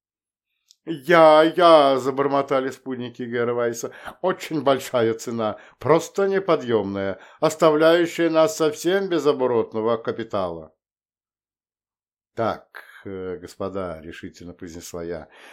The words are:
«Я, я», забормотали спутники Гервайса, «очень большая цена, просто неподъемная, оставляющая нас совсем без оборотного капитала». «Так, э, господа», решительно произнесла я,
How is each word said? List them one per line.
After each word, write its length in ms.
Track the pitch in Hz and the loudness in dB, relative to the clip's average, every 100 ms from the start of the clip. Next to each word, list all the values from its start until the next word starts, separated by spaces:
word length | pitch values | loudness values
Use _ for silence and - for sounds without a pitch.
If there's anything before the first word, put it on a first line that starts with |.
| _ _ _ _ _ _ _ _ | _ _ _ _ _ _ _ _
«Я, 580 | - 165 143 170 160 151 | -12 -10 2 6 8 8
я», 560 | 165 160 170 160 139 135 | 6 6 8 8 6 2
забормотали 720 | 123 131 139 139 139 135 131 | -2 -2 0 0 0 -2 -2
спутники 520 | 131 - 127 123 120 | -8 -10 -10 -10 -10
Гервайса, 680 | 123 120 120 120 120 117 127 - - - | -6 -4 -2 -2 -2 -4 -10 -12 -18 -8
«очень 420 | 185 185 - 160 | -6 -4 -6 -2
большая 520 | 139 135 - 127 113 | 0 0 0 0 0
цена, 440 | 113 - 117 107 98 - - | -2 -6 -4 -4 -6 -14 -8
просто 480 | 127 160 160 - 196 | 2 2 2 -2 0
неподъемная, 920 | 196 190 156 127 107 98 98 98 92 - - | 0 0 -2 0 -2 -2 -4 -6 -6 -12 -4
оставляющая 920 | 156 156 170 151 160 170 170 - 165 | -4 2 2 4 4 4 0 -2 0
нас 260 | 160 160 156 | 2 2 2
совсем 520 | 160 151 165 190 196 | -2 -2 -2 -2 0
без 180 | 170 143 | 0 0
оборотного 680 | 135 127 120 104 110 110 113 | 2 2 0 -2 -4 -2 -2
капитала». 760 | 123 113 110 104 90 82 78 _ _ _ _ _ _ _ _ _ _ _ _ _ _ _ _ - | -4 -8 -6 -4 -4 -6 -16 _ _ _ _ _ _ _ _ _ _ _ _ _ _ _ _ -6
«Так, 480 | 107 90 _ - - - | -4 -4 _ -20 -20 -20
э, 340 | 101 95 92 87 | -14 -12 -10 -12
господа», 600 | 90 - 98 95 90 80 | -14 -10 -8 -8 -8 -10
решительно 520 | 78 82 92 - 87 | -16 -16 -18 -18 -20
произнесла 500 | 85 87 80 - 87 | -18 -16 -16 -14 -12
я, 260 | 85 85 71 - - | -10 -12 -14 -20 -20